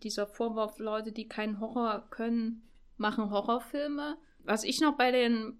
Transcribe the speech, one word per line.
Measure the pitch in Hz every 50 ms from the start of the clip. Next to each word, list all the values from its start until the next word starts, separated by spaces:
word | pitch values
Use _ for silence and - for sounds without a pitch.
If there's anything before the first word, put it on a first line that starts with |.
| -
dieser | 214 - - 202
Vorwurf, | 202 - - 233 233 214 220 220 214 214
Leute, | - 220 214 214 220 214 220
die | 214 233 220
keinen | 220 - - 214 220 214 202
Horror | 220 220 220 247 233 226 208 214 - -
können, | - - 226 233 233 233 226 226 233 - - - - - - - -
machen | - 220 208 208 233 214 202
Horrorfilme. | 208 202 202 233 233 254 247 - - 285 294 294 285 285 294 302 311 - - - _ - -
Was | - - 220 -
ich | - 254 -
noch | 320 302 285
bei | - 247 254
den, | 247 254 240 233 240 220 220 220 -